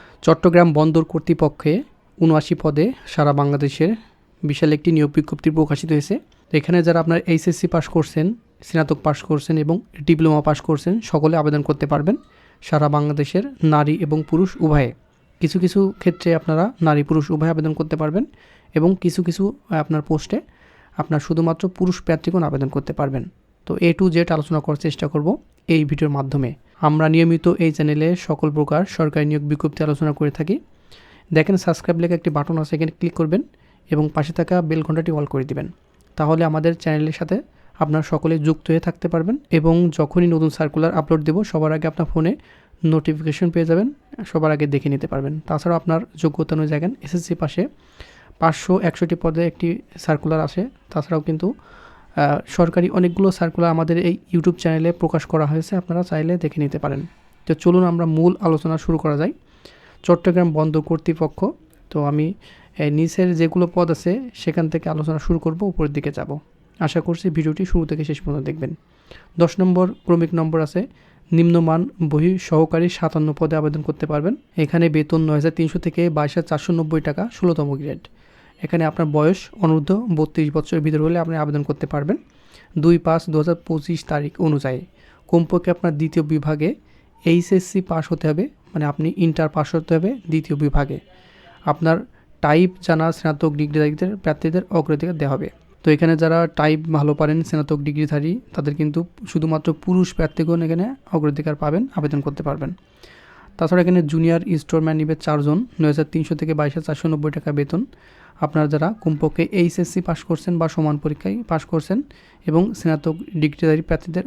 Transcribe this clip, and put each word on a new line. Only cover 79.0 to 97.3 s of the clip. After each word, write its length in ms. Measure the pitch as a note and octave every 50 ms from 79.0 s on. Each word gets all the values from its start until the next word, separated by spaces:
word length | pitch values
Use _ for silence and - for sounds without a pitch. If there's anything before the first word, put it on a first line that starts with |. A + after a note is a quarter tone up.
| E3+ D3+ D3
বয়স 240 | D3+ D3+ D#3+ F#3+ F#3 - - - - F#3+
অনূর্ধ্ব 280 | D#3+ D#3+ D#3+ D3 - F#3+ G#3 A#3+ A#3 F3 D3+
বত্রিশ 300 | D#3 D3+ - - D#3+ D3+ D3
বছরের 260 | D#3 D3+ - - E3 D3
ভিতরে 180 | D#3 D#3 D3+ D3+
হলে 120 | D#3+ E3+ F3 E3
আপনি 100 | E3 E3
আবেদন 260 | D#3+ D3+ D3 D3 D3 C#3+ -
করতে 180 | D3+ D3 - D3 -
পারবেন 240 | D3 C#3+ D3+ A3 E4 - _ _ - _ _ - - - _ - D#3+
দুই 180 | D3 E3+ E3+ E3 E3+
পাঁচ 160 | E3+ D#3+ E3 - -
দু 60 | D#3 D#3
হাজার 180 | D3+ E3+ E3+ E3 -
পঁচিশ 320 | - E3 D#3+ D3 - E3+ D#3 - -
তারিখ 220 | D#3 C#3+ D3 D3 - - F3+
অনুযায়ী। 340 | D#3 D3+ C#3+ C#3+ C3+ C3 B2+ E3+ - _ _ _ - - _ _ -
কমপক্ষে 400 | - E3+ E3+ - - F3 F3 F3+
আপনার 220 | E3+ - - F3 D#3 D3
দ্বিতীয় 240 | D#3+ D#3 - E3+ D#3
বিভাগে 500 | D3 D#3 D3+ C#3+ D3+ D#3 D3 D3+ F3 C#4+ - _ _ _ _ _ _ _ _ -
এইচএসসি 560 | E3+ E3 F3 F3 - G3+ F#3 F#3 - - G3
পাস 240 | F#3 - E3+ D#3+ D3+ - E3+
হতে 120 | D#3 - D#3
হবে, 140 | D3+ D#3 G#3+ D4 - _ _ _ -
মানে 120 | E3 D3+
আপনি 240 | D3 C#3+ - D#3 D#3+ D#3+
ইন্টার 320 | - E3+ E3 D3+ - D#3+ D3+
পাস 200 | - D#3+ D3 - -
হতে 180 | E3 D#3+ - E3+
হবে 140 | D#3+ E3 G3+ C4+ B3+ - E3+ D#3
দ্বিতীয় 240 | D#3+ D#3 - D3 C#3+ D3
বিভাগে। 340 | D3 C#3 D3 C#3+ C#3+ D#3 D3 - _ - - - - _ - - - - - -
আপনার 320 | D3+ D3 - E3+ D#3+ E3 E3+ - - _ _ _ _ - _ -
টাইপ 260 | D3+ D3+ E3 F3+ F3+ F#3 - -
জানা 200 | - E3 D#3+ D#3+ E3 D#3+
স্নাতক 400 | - - D#3+ D3+ D3 - D#3+ D3 D3
ডিগ্রিধারীদের 500 | D3+ D3 D3 D#3 D3+ D3+ D3+ D#3 F3+ F#3 G#3
প্রার্থীদের 460 | F#3+ - - D3+ - - E3 D#3+ F3+ - -
অগ্রাধিকার 460 | - E3+ D3+ - D#3 D3 E3 F3 F3 D#3
দেওয়া 120 | D3+ C#3 C#3
হবে। 140 | C3 - - - - _ _ _ _ _
তো 40 | E3
এখানে 260 | D#3 D3 F3+ D#3+ E3
যারা 220 | D3+ E3 D#3+ D#3+ E3 E3+
টাইপ 340 | D#3+ - - D3+ D3+ D#3 D#3 D#3 E3 D#3 D3+
ভালো 140 | C#3+ D3 D3 D3
পারেন, 180 | D#3 D3+